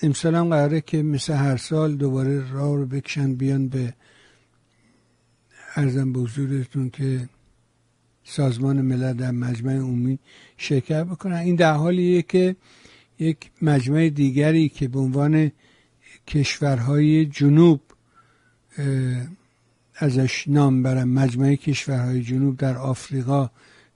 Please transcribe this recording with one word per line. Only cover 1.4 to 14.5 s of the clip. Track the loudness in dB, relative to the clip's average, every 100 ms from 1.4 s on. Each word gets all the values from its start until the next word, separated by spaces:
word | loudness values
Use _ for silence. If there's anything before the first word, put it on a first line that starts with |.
| 0 -2
سال | -2 -2 0 0
دوباره | -2 0 -2 -2 -4
راه | -4 -2 -2
رو | -2
بکشن | -6 -6 -2 -2 0
بیان | 0 0 -2
به، | -2 -6 -8 _ _ _ _ _ _ _ _ _ _ _ _ _ _ _ -20 -10 -2
عرضم | 0 0 -2
به | -2
حضورتون | -4 -4 -4 -4 -4 -6 -6
که | -4 -4 -4 -8 _ _ _ _ _ _ _ _ _
سازمان | -10 -2 -2 0 0 0
ملل | 0 0 -2
در | -4 -4
مجمع | -4 -4 -4 -4
عمومی | -4 -2 -2 -2 -4 -8 -20 -20 -14
شرکت | -2 -2 0 -4
بکنن. | -4 -6 -6 -4
این | 0 2
در | 4
حالیه | 2 0 0 2 2
که | 2 2 2 -2 _ _ -20 -20 _ -4
یک | -4 -4 -10 _
مجمع | 2 2 2 2 2
دیگری | 2 2 2 2